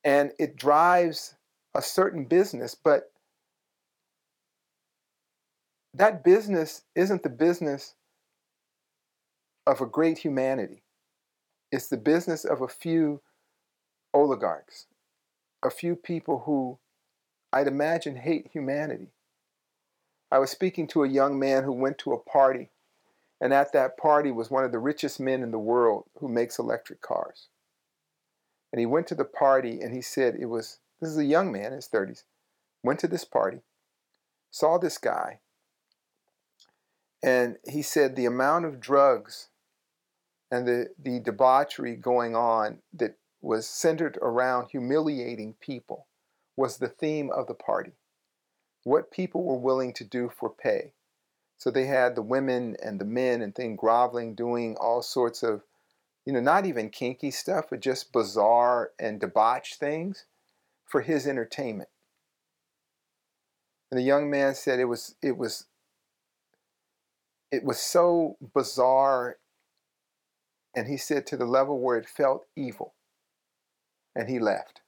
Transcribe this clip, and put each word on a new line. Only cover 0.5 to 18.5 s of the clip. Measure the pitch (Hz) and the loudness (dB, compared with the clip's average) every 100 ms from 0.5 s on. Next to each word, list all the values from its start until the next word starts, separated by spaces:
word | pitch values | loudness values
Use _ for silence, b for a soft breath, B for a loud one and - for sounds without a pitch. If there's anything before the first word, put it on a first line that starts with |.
| 139 | 0
drives | 135 147 175 180 170 151 - _ _ _ _ | 4 6 6 6 4 -2 -12 _ _ _ _
a | - | -4
certain | - - 196 165 | -2 0 0 0
business, | 127 339 202 123 120 | 2 4 4 -2 -8
but | - 160 143 - _ _ _ _ _ _ _ _ _ _ _ _ _ _ _ _ _ _ _ _ _ _ _ _ _ _ _ _ | -2 2 2 0 _ _ _ _ _ _ _ _ _ _ _ _ _ _ _ _ _ _ _ _ _ _ _ _ _ _ _ _
that | - 214 185 | 4 4 6
business | 170 202 208 180 156 - _ - | 6 6 6 0 -2 -8 _ 0
isn't | 190 185 | 2 0
the | 151 | -2
business | 120 165 175 156 139 - _ _ _ _ _ _ _ _ _ _ _ _ _ _ _ _ _ - | 2 2 2 -2 -4 -10 _ _ _ _ _ _ _ _ _ _ _ _ _ _ _ _ _ 0
of | 131 | 0
a | 123 | 0
great | 151 165 160 | 2 2 2
humanity. | 160 135 131 131 98 - _ _ _ _ _ _ _ _ _ | -2 0 0 -2 -6 -12 _ _ _ _ _ _ _ _ _
It's | 135 - | -6 -4
the | 123 | -2
business | 110 165 170 156 | 2 2 0 -6
of | - 143 | -4 -4
a | 131 | -4
few | - 165 165 151 143 _ _ _ _ _ _ _ _ _ | -8 -2 0 0 -2 _ _ _ _ _ _ _ _ _
oligarchs, | 143 147 120 101 76 _ - - _ _ _ _ _ _ _ | 4 4 2 -2 -4 _ -20 -20 _ _ _ _ _ _ _
a | 131 | -4
few | - 170 | -2 -6
people | 170 - 165 - 139 156 | -6 -6 -6 -4 -4 0
who | 143 127 127 _ _ _ _ _ _ _ | -2 -2 -10 _ _ _ _ _ _ _
I'd | 135 143 | 0 0
imagine | 135 151 170 151 127 | 0 0 -2 -4 -8
hate | 139 160 - | -4 -4 -4